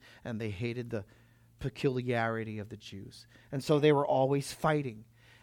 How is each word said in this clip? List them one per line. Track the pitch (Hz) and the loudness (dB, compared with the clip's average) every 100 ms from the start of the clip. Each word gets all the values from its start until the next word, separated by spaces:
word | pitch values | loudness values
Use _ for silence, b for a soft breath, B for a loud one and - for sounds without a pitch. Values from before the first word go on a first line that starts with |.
| b b | b b
and | 135 110 | -8 -4
they | 113 | -4
hated | 92 120 120 120 | -4 -4 -4 -4
the | 113 98 b b b b _ | -6 -8 b b b b _
peculiarity | 135 - 143 127 123 120 113 113 110 107 | -8 -2 0 0 0 0 0 -2 -6 -8
of | 101 | -10
the | 107 | -12
Jews. | - 98 - - - b b | -14 -16 -16 -18 -20 b b
And | 139 | -4
so | - 147 | 2 6
they | 151 | 6
were | 143 143 | 6 4
always | 135 135 143 - | 4 4 2 -2
fighting. | - 160 151 139 110 - b b b | -2 0 0 -2 -8 -16 b b b